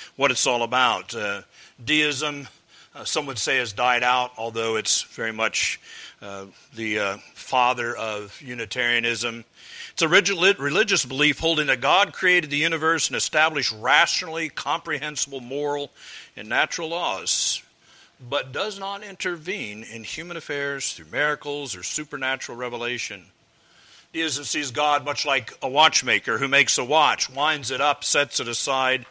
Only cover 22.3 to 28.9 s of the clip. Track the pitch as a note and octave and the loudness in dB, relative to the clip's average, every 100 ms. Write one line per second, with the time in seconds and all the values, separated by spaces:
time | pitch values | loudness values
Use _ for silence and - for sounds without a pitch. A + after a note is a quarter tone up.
22.3 | C3 - A#2+ B2 A#2+ A#2+ B2 - G2+ F2 | -4 -6 -8 -6 -4 -4 -4 -6 -10 -18
23.3 | _ _ _ _ _ - - _ E3 D#3+ | _ _ _ _ _ -20 -20 _ -4 -2
24.3 | C3+ C#3 D3+ C#3+ B2+ D3 C#3+ C3+ C#3 D3+ | -2 -4 -4 -4 0 4 4 2 -4 0
25.3 | C3+ A#2 - C3+ C3+ D#3 - B2+ G#2+ - | 0 0 -6 0 6 6 6 2 2 2
26.3 | A2 C3+ C#3 C#3 - B2 D3+ C#3+ G2+ - | -2 4 4 4 2 2 4 4 4 -2
27.3 | C3 D3+ D3+ B2 B2+ C#3+ C#3 - D3+ C#3+ | 0 0 0 -2 0 2 0 0 2 2
28.3 | - A#2+ A#2 - C3 C3 | 0 -4 -4 0 0 2